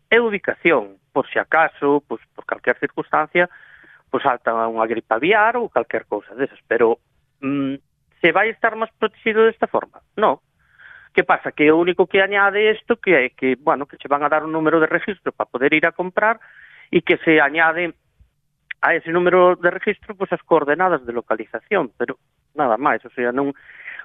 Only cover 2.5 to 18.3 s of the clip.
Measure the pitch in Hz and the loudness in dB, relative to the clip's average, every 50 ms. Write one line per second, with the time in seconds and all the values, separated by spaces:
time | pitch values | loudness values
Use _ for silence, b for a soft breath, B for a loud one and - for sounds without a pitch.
2.5 | 104 104 - 120 123 - - - - - 151 - - 151 151 151 - 175 175 175 | -10 -6 -2 -4 -4 -2 -4 -8 -8 -8 -6 -2 -2 -2 -2 0 0 -2 -2 -2
3.5 | B B B B B B B B B B B B - 123 - 139 123 120 - 120 | B B B B B B B B B B B B -4 -2 0 0 -2 0 -2 -2
4.5 | 113 113 113 113 113 113 113 113 117 113 - - 117 117 139 175 220 214 208 226 | -2 -2 -2 -2 -2 -2 -2 -2 -2 -4 -4 -4 -4 -2 0 0 2 2 2 0
5.5 | 233 247 233 - - 120 113 - - 113 - - - 104 - - 101 120 135 - | 0 -2 -6 -4 -4 -4 -4 -4 -6 -8 -6 -6 -8 -8 -8 -10 -8 -8 -8 -8
6.5 | - - _ - 120 117 120 113 117 - _ _ _ _ _ _ _ - 139 135 | -8 -12 _ -2 0 2 2 2 2 -2 _ _ _ _ _ _ _ -8 -6 -4
7.5 | 143 143 139 135 139 139 _ _ _ _ _ _ _ - - 170 160 185 208 226 | -4 -2 -4 -4 -6 -10 _ _ _ _ _ _ _ -2 -2 0 0 0 -2 -2
8.5 | 214 - - 226 214 220 226 226 _ - 226 220 _ _ - 233 214 220 220 226 | -4 -4 -4 -4 -4 -4 -8 -8 _ -6 -6 -6 _ _ -6 -2 2 2 2 2
9.5 | 226 - 233 - - 110 - - _ - _ _ - - 214 180 135 - _ _ | 2 -2 -4 -2 -2 -4 -4 -6 _ -20 _ _ -6 -2 0 0 0 -2 _ _
10.5 | _ B B B B B B B B B B B B - 180 - 175 - - 139 | _ B B B B B B B B B B B B -2 0 2 0 -2 -2 -6
11.5 | - - 151 151 156 165 175 180 175 - 190 - - 196 190 190 202 202 202 196 | -2 2 4 4 4 4 4 0 2 0 0 0 2 0 0 0 0 0 0 2
12.5 | 190 208 214 214 214 214 - - 233 - - 190 170 139 123 123 _ - 131 131 | 2 0 0 0 0 -2 -2 -4 -4 -2 0 2 2 2 2 0 _ -4 -2 -2
13.5 | 131 123 147 160 147 127 143 - - - - 120 139 143 147 147 156 151 151 156 | -2 0 0 -2 -2 -2 -4 -12 -14 -12 -6 -4 -2 0 0 0 0 0 -2 -2
14.5 | 156 160 160 156 156 165 156 156 170 165 - - 196 - - 139 - - 113 _ | -4 -2 0 2 2 2 2 2 0 -2 -4 -4 -10 -8 -8 -8 -6 -6 -8 _
15.5 | - 123 127 147 156 156 165 170 - - 180 185 - - 214 214 233 226 B B | -4 -2 0 2 2 2 0 0 -2 -2 -6 -4 -2 0 0 0 -2 -2 B B
16.5 | B B B B B B B B - 175 - - 175 156 - 170 160 156 147 139 | B B B B B B B B -2 -2 2 2 0 0 2 2 4 4 4 2
17.5 | 147 165 165 160 160 170 180 165 - _ _ _ _ _ _ _ | 2 2 2 2 0 -2 -4 -6 -8 _ _ _ _ _ _ _